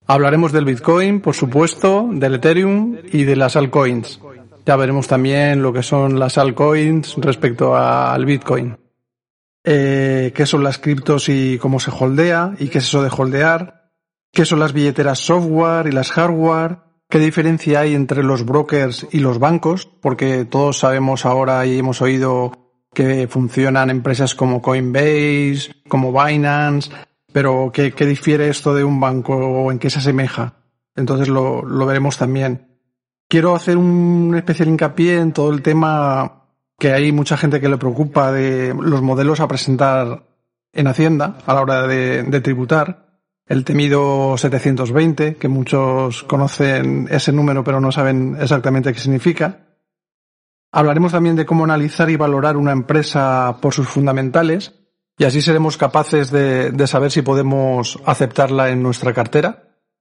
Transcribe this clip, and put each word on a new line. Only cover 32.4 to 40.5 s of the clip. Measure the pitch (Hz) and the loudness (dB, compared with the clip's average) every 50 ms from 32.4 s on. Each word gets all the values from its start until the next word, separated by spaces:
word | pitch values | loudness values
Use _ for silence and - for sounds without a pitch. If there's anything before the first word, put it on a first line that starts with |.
| 135 131 123 131 - _ _ _ _ _ _ _ _ _ _ _ _ _ | -2 -4 -4 -6 -10 _ _ _ _ _ _ _ _ _ _ _ _ _
Quiero | - 165 160 180 175 | 0 2 4 2 2
hacer | 170 175 180 175 175 | 0 0 0 0 2
un | 180 175 175 175 175 175 175 170 170 170 170 | 2 2 2 2 2 2 2 2 2 2 0
especial | 170 175 170 160 160 160 160 | 0 0 -2 -2 0 2 2
hincapié | 160 151 165 147 147 - 170 175 175 170 | 2 2 0 -2 0 0 2 2 2 2
en | 165 160 | 2 0
todo | 156 - 147 151 147 | 0 0 0 0 0
el | 143 | 0
tema | 131 156 156 160 160 156 156 151 147 139 135 135 131 127 - _ _ _ _ _ _ _ _ _ | 0 0 2 2 2 2 0 0 0 0 0 -2 -4 -6 -8 _ _ _ _ _ _ _ _ _
que | - 139 | 0 2
hay | 135 139 147 151 147 | 2 2 2 2 2
mucha | 147 143 - 156 139 | 0 0 0 0 0
gente | 160 147 147 139 | 0 0 0 0
que | 135 143 | 0 0
le | 139 127 | -2 0
preocupa | 139 127 117 123 156 143 139 151 139 135 135 | -2 -2 -2 -2 -2 0 2 0 2 2 0
de | 135 135 135 131 127 127 127 131 139 | 0 0 0 -2 -2 -2 -4 -4 -2
los | - 165 147 135 | -2 0 0 2
modelos | 131 131 131 131 139 147 151 151 | 0 0 0 0 2 0 0 0
a | 160 - | 0 -2
presentar | 135 131 - 139 131 123 139 135 131 131 123 117 120 - - _ _ _ _ _ | -2 -4 -2 -2 0 2 2 2 2 0 -2 -4 -6 -10 -14 _ _ _ _ _